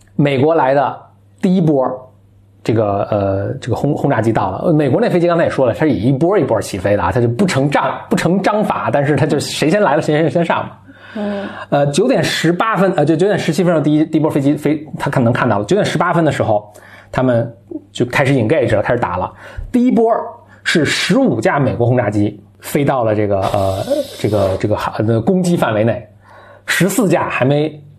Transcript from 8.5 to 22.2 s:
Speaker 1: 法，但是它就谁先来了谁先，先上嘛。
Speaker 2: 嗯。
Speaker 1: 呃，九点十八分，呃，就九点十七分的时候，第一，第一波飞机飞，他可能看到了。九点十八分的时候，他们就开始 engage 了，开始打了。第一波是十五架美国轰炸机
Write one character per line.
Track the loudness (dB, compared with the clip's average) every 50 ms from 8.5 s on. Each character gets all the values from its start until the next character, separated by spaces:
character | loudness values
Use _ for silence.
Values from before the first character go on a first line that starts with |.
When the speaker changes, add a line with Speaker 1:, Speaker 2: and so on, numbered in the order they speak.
| 0 2 2
Speaker 1:
法， | 0 0 0 0 0 0
但 | 0 2
是 | 2 2
它 | 2 2
就 | 0 0 -2
谁 | -2 -4 -4 -2 0 2
先 | 2 2
来 | 2 2 2
了 | 2 2
谁 | 0 2 2
先， | 2 2
先 | 2 0 0
上 | 0 0 -2 -4
嘛。 | -6 -10 -16 -20 -20 -20 -20 -20 -14 -10
Speaker 2:
嗯。 | -8 -6 -6 -6 -6 -8 -10 -12 -14 -6 -2
Speaker 1:
呃， | 0 2 2
九 | 2 2 2 2
点 | 2 2 2 0
十 | 0 -2 0 0 0 0
八 | 0 0 0 0
分， | 2 2 2 2
呃， | 2 2
就 | 2 2
九 | 2 2
点 | 2 2 0
十 | 0 -2 0
七 | 0 0
分 | 2 2
的 | 2
时 |
候， | 2
第 | 2 2
一， | 2 2
第 | 2 2 0
一 |
波 | 0 2
飞 | 0 0
机 | 2 2 0
飞， | 0 0 -2 -2 -2 -4 -10 -10 -6
他 | -6 -2
可 | 0 2
能 | 2 2 2
看 | 2 0 0
到 | 0 0
了。 | 0
九 | 0 0
点 | 0 0
十 | 0 -2
八 | 0 0 0 2
分 | 2 2
的 | 0
时 | 0 0 0
候， | 0 0 0 -2 -6 -12 -20 -20 -20 -20 -20 -20 -8
他 | -4 -2 0
们 | 2 2 0 0 -4 -8 -14 -18 -16 -14 -14 -14 -12
就 | -4 -4 -4
开 | -2 0 0 0
始 | 2 2
engage | 2 2 2 2 2 2 2 0
了， | 0 0
开 | 0 0
始 | 0
打 | -2 -2 -4
了。 | -4 -6 -6 -8 -12 -20 -16 -14 -14 -8 -4 0
第 | 0 2
一 | 2
波 | 2 2 2 2 2 0 -2 -6 -12 -16 -20 -20 -20 -10 -6
是 | -2 0 0 0
十 | 0 -2 -4 -2 0 2 2
五 | 2 2 0 0
架 | 0 0 0 0
美 | 0 0 0
国 | 0 0
轰 | 2 2
炸 | 2 0 0
机 | 0 0